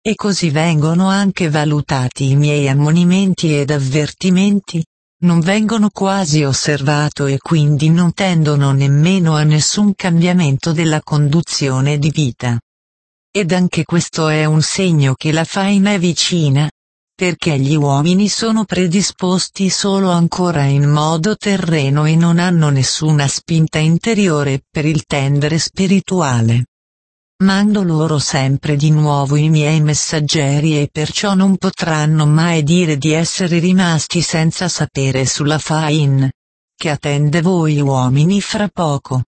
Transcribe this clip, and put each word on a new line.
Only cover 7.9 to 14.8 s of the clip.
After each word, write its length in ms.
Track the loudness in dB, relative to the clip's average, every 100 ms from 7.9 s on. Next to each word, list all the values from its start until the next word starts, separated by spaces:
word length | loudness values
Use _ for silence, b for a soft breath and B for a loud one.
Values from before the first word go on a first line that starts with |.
non 220 | 2 2
tendono 600 | 0 0 2 2 2 0
nemmeno 640 | 2 2 2 2 2 2 2
a 80 |
nessun 500 | 2 2 0 0 0
cambiamento 760 | 0 0 0 2 2 0 0 -2
della 280 | -2 0 -2
conduzione 1000 | -2 0 2 0 -2 -4 -2 0 0 0
di 120 | -2
vita. 480 | 0 -2 -2 -4 -4 -6 _ _ _ _ _ _
Ed 220 | -4 -2
anche 320 | 0 0 -2
questo 440 | -2 -2 -2 -2 0
è 160 | 0
un 180 | 2 0
segno 520 | 0 -2